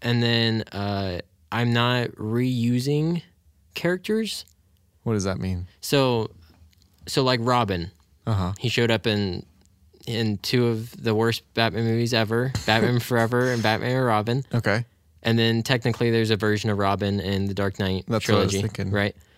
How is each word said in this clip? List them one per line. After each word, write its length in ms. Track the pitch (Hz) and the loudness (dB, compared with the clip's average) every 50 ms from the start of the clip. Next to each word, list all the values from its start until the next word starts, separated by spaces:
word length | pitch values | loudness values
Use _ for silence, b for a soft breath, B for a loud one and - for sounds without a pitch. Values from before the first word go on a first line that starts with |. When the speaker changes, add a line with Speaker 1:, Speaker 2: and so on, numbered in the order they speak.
Speaker 1:
and 200 | - 120 120 120 | -4 -2 0 0
then, 400 | 117 117 117 117 117 113 113 113 - - | 2 2 2 2 2 2 0 -2 -4 -6
uh, 500 | - 101 101 101 101 98 98 92 87 - - _ _ _ _ _ | -6 -6 -4 -2 -2 -2 -4 -4 -6 -8 -10 _ _ _ _ _
I'm 220 | - 117 120 120 | -2 0 0 2
not 380 | 117 120 120 123 123 123 120 - | 2 2 2 2 2 0 -2 -4
reusing 1120 | - - 104 107 110 120 127 127 127 120 117 120 123 123 127 143 147 151 156 165 175 170 - _ _ _ _ _ _ _ _ _ _ | -6 -8 -6 -4 -2 -2 0 0 0 0 0 0 0 0 0 0 0 0 0 -2 -2 -4 -6 _ _ _ _ _ _ _ _ _ _
characters. 720 | - - 170 180 185 - - 214 220 226 202 - - - - _ _ _ _ _ _ _ _ _ _ | -4 -2 -2 -2 -2 -4 -4 -2 -2 -2 -4 -8 -10 -14 -18 _ _ _ _ _ _ _ _ _ _
Speaker 2:
What 120 | _ 117 110 | _ -2 -2
does 100 | 104 92 | 0 0
that 140 | 98 95 - | -2 -4 -4
mean? 280 | 90 92 92 87 90 b b b | -4 -4 -4 -6 -8 b b b
Speaker 1:
So, 500 | - - 143 143 135 127 120 113 107 - - - - - - _ - _ _ _ _ _ _ _ - | -4 0 2 4 4 4 2 0 -2 -6 -10 -18 -20 -20 -20 _ -20 _ _ _ _ _ _ _ -14
so, 160 | - - 147 131 | -4 -2 2 2
like, 160 | 127 127 120 | 2 2 2
Robin. 480 | 117 123 123 123 120 98 95 87 85 90 - _ _ _ _ _ _ | 2 2 2 2 2 0 0 -2 -4 -6 -10 _ _ _ _ _ _
Speaker 2:
Uh-huh. 260 | 113 110 98 92 87 95 - | -2 -2 0 -2 -2 -4 -4
Speaker 1:
He 100 | - 117 | -4 -2
showed 220 | - - 120 110 | 0 0 2 2
up 160 | 113 107 - | 2 2 2
in, 380 | 117 107 104 101 95 87 - - - _ _ _ _ _ _ _ _ _ - - | 0 0 0 -2 -2 -4 -8 -10 -14 _ _ _ _ _ _ _ _ _ -16 -10
in 320 | - 117 113 113 110 104 95 | -6 -4 -2 -2 -2 -2 -4
two 280 | - - - 123 120 117 | -4 -2 0 2 2 2
of 340 | 113 110 113 120 - - | 0 -2 -6 -10 -14 -6
the 120 | 127 113 107 | -2 0 2
worst 280 | 107 113 117 113 - - _ _ | 2 2 0 0 -2 -8 _ _
Batman 300 | 117 113 113 - 110 113 | 0 2 2 2 0 0
movies 280 | 113 113 117 120 113 123 | 0 0 0 0 0 2
ever, 380 | 113 110 104 113 117 127 131 127 - | 0 2 2 0 0 0 -2 -4 -2
Speaker 2:
<laughs> 80 | - | 2
Speaker 1:
Batman 340 | - 107 113 110 117 123 120 | 2 4 4 4 2 2 0
Forever 500 | 113 - 123 117 113 113 123 123 127 127 | 0 0 2 2 2 2 2 2 2 2
and 100 | 123 117 | 0 2
Batman 340 | 107 107 110 - 104 120 127 | 2 2 2 2 0 -2 0
and 80 | 131 131 | 2 2
Robin. 380 | 120 110 107 104 113 120 139 135 - - | 2 2 2 2 0 -2 -2 -2 -2 -4
Speaker 2:
Okay. 300 | 120 - 107 98 113 120 - _ _ _ _ _ _ | -2 0 2 0 0 -2 -6 _ _ _ _ _ _
Speaker 1:
And 160 | - 117 113 117 | 0 2 2 4
then 240 | 113 113 113 117 | 4 2 2 0
technically 480 | 113 - 135 120 - 123 113 - 123 117 | 2 0 0 0 2 -2 0 0 0 2
there's 200 | 113 117 113 110 | 2 2 2 2
a 60 | 110 | 2
version 320 | 95 107 107 107 101 101 113 | 2 2 0 0 0 0 0
of 60 | 104 98 | 0 2
Robin 400 | 98 98 101 95 104 101 98 98 | 2 2 2 0 0 -2 -2 -2
in 280 | 90 95 98 95 98 | -2 -2 -2 -2 -2
the 80 | 101 95 | -2 -2
Dark 240 | 98 98 98 95 - | -2 -2 -4 -2 -4
Knight 260 | 98 95 92 95 - - | -4 -2 -2 -4 -4 -4
Speaker 2:
That's 200 | 117 107 - - | -4 -2 0 2
what 80 | 107 98 | 2 2
I 60 | 98 | 2
was 80 | 98 | 2
Speaker 1:
trilogy, 160 | 98 98 101 107 | 0 -2 -2 -4
Speaker 2:
thinking. 220 | - - 98 95 | -4 -6 -4 -2
Speaker 1:
right? 240 | 98 101 101 104 - b b b b | 0 0 0 -2 -4 b b b b